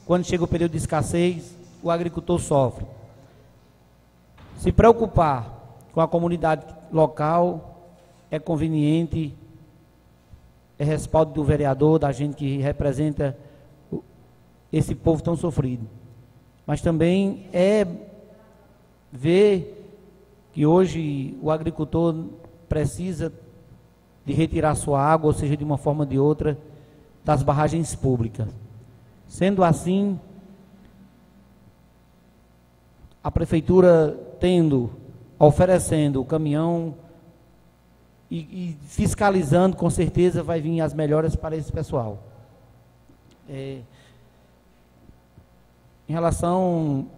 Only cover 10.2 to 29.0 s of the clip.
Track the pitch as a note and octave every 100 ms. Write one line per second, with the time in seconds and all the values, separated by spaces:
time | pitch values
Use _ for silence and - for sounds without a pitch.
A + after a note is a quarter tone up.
10.2 | _ - - _ _ - D3 D3+ - D#3
11.2 | D#3 D3 C#3+ D3 C#3+ C3 D3+ D#3+ D3 B2+
12.2 | D3 C3+ C#3 C#3 C#3 C#3+ D3 C3 D3+ D3
13.2 | C#3+ - - - - - - - - -
14.2 | - _ _ _ _ D#3 - D#3 E3 D#3
15.2 | E3+ E3+ F3 D3 C3 B2 A2 - - -
16.2 | - _ _ _ - D3 E3+ D#3+ E3 F#3
17.2 | G3 - - F3 F#3+ G#3+ F#3 E3+ - -
18.2 | - - - - - _ _ _ _ B2
19.2 | D3 F3+ G#3 F#3+ D3 - - - - -
20.2 | _ _ _ D#3 D3 F3 F#3 D#3+ D#3 C#3
21.2 | C3+ - D#3 D#3+ D#3+ D#3 D3 D#3+ E3+ D#3+
22.2 | E3 - - - - D3+ C#3+ - F#3 D3+
23.2 | E3 - - - - - _ _ _ _
24.2 | - C3+ D#3+ E3 D#3 C#3+ - C#3 C#3+ D#3+
25.2 | D#3 C#3 D3 D3 D3+ C#3 D3+ D3+ C#3+ C3+
26.2 | D3 D3+ D#3 C#3 - - - - - _
27.2 | - D3 D3+ C#3+ D3+ E3 D#3+ - C3+ B2+
28.2 | A2+ - G#2 - - - - -